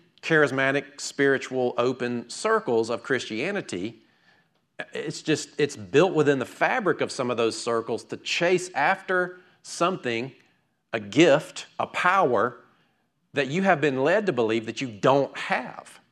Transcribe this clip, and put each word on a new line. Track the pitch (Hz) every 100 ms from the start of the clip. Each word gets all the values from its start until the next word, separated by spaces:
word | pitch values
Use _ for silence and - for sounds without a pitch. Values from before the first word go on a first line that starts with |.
| _ _
charismatic, | - 160 139 135 135 143 - -
spiritual, | - - 139 131 - 131 123 120
open | 120 123 120 120 120
circles | - 214 220 131 117 113
of | 117
Christianity, | - 127 - 110 165 202 - 92 104 - _ _ _ _ _ _ _ - -
it's | - 151 -
just, | - 151 - -
it's | 147 -
built | 95 135 185
within | 151 143 139
the | 113
fabric | - 170 247 180 -
of | 123
some | - 123
of | 120
those | 113 107
circles | 120 117 113 110 -
to | 113
chase | - - 170 185 180
after | 127 151 190 - 185 180 180 - _
something, | - - 175 185 123 113 131 - _ _ _ _ _
a | 113
gift, | 104 120 170 143 - - - -
a | 117
power | - 180 196 160 110 120 - _ _ _ _ _ _ _
that | 143 135
you | 165
have | 190 160
been | 147 131
led | 139 202 202
to |
believe | 123 110 117 110
that | -
you | 131
don't | 104 135 139 131 -
have. | - 190 254 - - - _